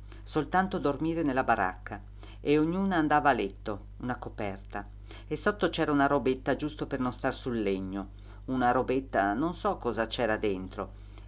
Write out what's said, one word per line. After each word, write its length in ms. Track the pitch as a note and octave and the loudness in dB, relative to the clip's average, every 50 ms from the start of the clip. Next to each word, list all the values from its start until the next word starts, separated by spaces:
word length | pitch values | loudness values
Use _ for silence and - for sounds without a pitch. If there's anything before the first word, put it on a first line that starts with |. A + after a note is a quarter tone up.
| - - - - - | -16 -16 -16 -14 -10
soltanto 560 | - - D#3 C#3+ C#3+ - F#3 F#3+ F#3+ F#3+ F3+ | -2 0 0 0 2 2 2 2 2 0 0
dormire 420 | C3+ C#3+ C#3 B2+ D#3+ D#3+ E3 E3 D#3+ | 0 0 0 0 0 -2 0 0 0
nella 220 | C#3+ B2+ C3 C3 | 2 2 2 4
baracca, 580 | - A#2 A2 F#2+ F#2 F#2 - - - A2 G2+ - - - - - - - - | 4 4 4 2 0 -2 -4 -10 -10 -10 -10 -10 -14 -16 -16 -16 -16 -14 -4
e 180 | - C#3+ D3 D3+ | 2 4 4 4
ognuna 380 | D#3 D#3+ F3 F#3+ G3 G3 F#3 | 4 4 2 2 0 2 2
andava 340 | E3 D3+ D3 D3+ D3 C#3 C#3+ | 2 4 6 4 6 6 6
a 20 | C3+ | 6
letto, 520 | A2+ G2+ F#2+ - - - A2 G#2 F#2+ - - - - | 4 2 -2 -4 -6 -6 -6 -6 -6 -8 -12 -12 -6
una 180 | - B2 B2 | -4 -4 -4
coperta, 720 | - - A2+ - - A2 G2+ F#2+ G2 - - - G#2 G2+ - - - - - - - - - | -4 -6 -8 -6 -4 -4 -4 -4 -6 -10 -10 -10 -10 -10 -10 -14 -16 -16 -16 -16 -16 -8 -6
e 80 | D#3 | -6
sotto 340 | D3 - G#3 G#3 - F#3+ E3+ | 0 2 0 2 2 2 2
c'era 220 | - - D#3+ D3 D3 | 2 2 2 4 4
una 160 | C#3+ C#3 C#3 | 4 6 6
robetta 480 | D3 C#3+ A#2 B2+ C3 C3 - D3+ C3 | 4 4 4 2 0 0 0 0 0
giusto 320 | A#2 D3 D3+ - - D3+ - | 0 0 -4 -4 -6 -6 -4
per 100 | D3 B2+ | -2 -2
non 140 | B2+ B2+ A#2+ | -2 -2 -2
star 200 | - - C3 B2 | -2 -2 -2 -2
sul 300 | - - C3 A#2+ A2+ G#2+ | -2 -4 -2 -2 0 2
legno, 460 | G2 G2 F#2+ F#2+ F#2+ F#2+ G2 G2 - - - - - - - - | 2 0 0 -2 -4 -4 -6 -6 -8 -10 -14 -16 -16 -16 -12 -6
una 260 | - B2+ B2+ B2 B2 B2 | -4 0 2 4 4 4
robetta, 600 | B2+ A#2+ B2+ C3 C#3 C3+ - - G#2 G2 G2+ G#2 | 4 2 2 0 0 0 0 2 2 4 4 2
non 200 | A#2 D#3 E3+ E3 | 2 0 -2 -2
so 220 | - - G#3 F3+ | -2 -2 -2 -2
cosa 320 | - - A#2+ G#2+ A2 A2+ A2 | 0 -2 -2 0 0 0 -2
c'era 280 | - - B2 G#2+ A2 | 0 0 2 2 2
dentro, 580 | G#2 A2 G#2 G2 F#2 F#2+ F#2 - - F#2+ - - - - - - - - | 2 0 0 0 -2 -4 -6 -6 -8 -8 -8 -10 -14 -16 -16 -16 -16 -16